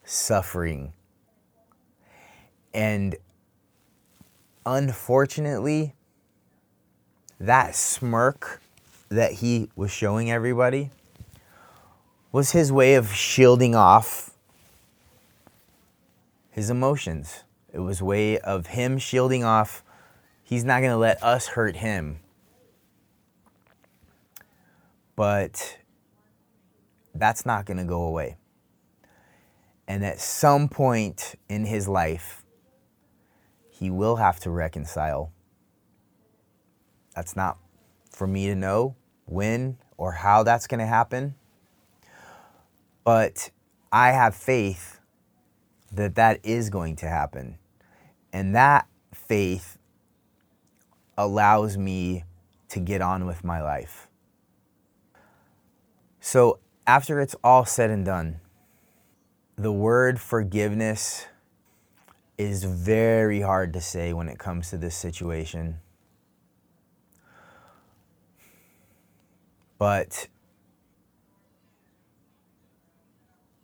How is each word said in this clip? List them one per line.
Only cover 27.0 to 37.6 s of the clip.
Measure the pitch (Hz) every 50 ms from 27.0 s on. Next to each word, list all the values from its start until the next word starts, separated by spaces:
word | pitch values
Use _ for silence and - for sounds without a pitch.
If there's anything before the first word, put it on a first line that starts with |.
| _ _ -
that's | 78 107 110 117 - -
not | 127 117 104 98
gonna | - 101 90 90
go | 87 87 85 85
away. | 82 80 82 76 62 71 - _ _ _ _ _ _ _ _ _ _ _ _ _ _ _ _ _ _ _ _ _ _ _ _ _ _ _ _ _
And | - 98 101 101
at | 101 82 -
some | - - - - - 147 143 143 147 143
point | - - 139 131 120 113 107 101 - - - - - - _ -
in | 101 107 107
his | 104 110 107 98 95
life, | 98 95 85 80 80 82 - - - - - _ _ _ _ _ _ _ _ _ _ _ _ _ _ _ _ _ _ _ _ _ _ _ _ _
he | _ - - 95
will | 92 90 104 110 117
have | 113 113 95 85 -
to | - 90
reconcile. | 85 85 82 80 - 80 73 78 - - 76 76 73 69 76 80 - _ _ _ _ _ _ _ _ _ _ _ _ _ _ _ _ _ _ _ _ _ _ _ _ _ _ _ _ _ _ _ _ _ _ _ -
That's | - 87 - -
not | 98 95 92 - -